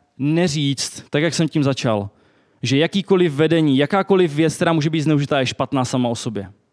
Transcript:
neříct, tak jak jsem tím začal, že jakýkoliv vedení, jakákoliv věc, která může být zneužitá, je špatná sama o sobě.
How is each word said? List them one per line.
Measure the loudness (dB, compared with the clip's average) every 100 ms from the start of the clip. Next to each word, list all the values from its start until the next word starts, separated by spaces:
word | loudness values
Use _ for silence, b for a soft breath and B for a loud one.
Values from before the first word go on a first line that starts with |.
| _ -6
neříct, | -2 0 0 0 -2 -2 -6 -10 -6
tak | -2
jak | 0
jsem | 0 -2
tím | 0
začal, | 0 0 -2 -2 -4 b b b b b
že | -2 0
jakýkoliv | 2 0 0 2 2
vedení, | 2 2 2 2 2
jakákoliv | 2 0 2 2 2
věc, | 2 0 0
která | 0
může | 0 0
být | 0
zneužitá, | 0 0 0 0
je | -2
špatná | -4 -4 -2
sama | -2 -2 -2
o | -4
sobě. | -6 -8 -12 -18 _